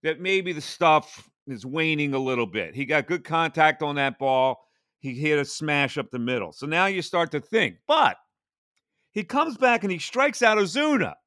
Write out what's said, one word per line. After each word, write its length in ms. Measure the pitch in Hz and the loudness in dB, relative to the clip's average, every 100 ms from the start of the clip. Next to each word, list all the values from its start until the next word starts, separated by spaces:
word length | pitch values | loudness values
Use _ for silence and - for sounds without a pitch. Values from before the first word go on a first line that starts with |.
that 180 | 156 160 | -4 -4
maybe 320 | 180 190 180 | 0 0 0
the 80 | 151 | -6
stuff 680 | - - 170 156 - - - _ - | -10 2 4 4 2 -20 -20 _ -14
is 180 | 120 | -12
waning 480 | 127 151 160 151 147 | -6 -2 0 0 0
a 60 | 135 | 0
little 260 | 131 123 | 0 0
bit. 300 | 107 104 82 | -2 -4 -6
He 100 | 113 | -6
got 220 | 135 151 127 | -2 -2 0
good 180 | 175 | -6
contact 580 | - 160 165 160 156 151 | -2 -2 0 4 2 2
on 120 | 151 | -4
that 240 | 143 139 - | -2 -2 -2
ball. 500 | 135 131 131 123 _ _ _ _ | 0 2 2 0 _ _ _ _
He 160 | 135 | -10
hit 240 | 123 151 147 | -4 0 0
a 80 | 139 | 0
smash 500 | - 151 147 135 151 | -6 -2 0 0 -4
up 140 | - | -6
the 80 | 127 | -6
middle. 340 | 117 123 85 | -2 -2 -4
So 140 | - 143 | -8 -4
now 180 | 165 | 0
you 160 | 190 190 | 0 0
start 300 | - 180 165 | -2 -2 -2
to 100 | 147 | -4
think, 380 | - 220 147 85 - | -2 0 0 -4 0
but 300 | 320 185 92 _ _ _ _ _ _ _ _ _ | 2 2 0 _ _ _ _ _ _ _ _ _
he 120 | 214 | -10
comes 320 | 190 269 320 226 | -4 -2 -2 2
back 280 | 254 233 | 2 2
and 60 | 202 | -2
he 80 | 175 | -4
strikes 440 | - 247 285 - | -4 0 0 4
out 160 | 233 214 | 2 4
Ozuna. 560 | 196 214 302 277 120 73 | 0 0 2 2 0 -6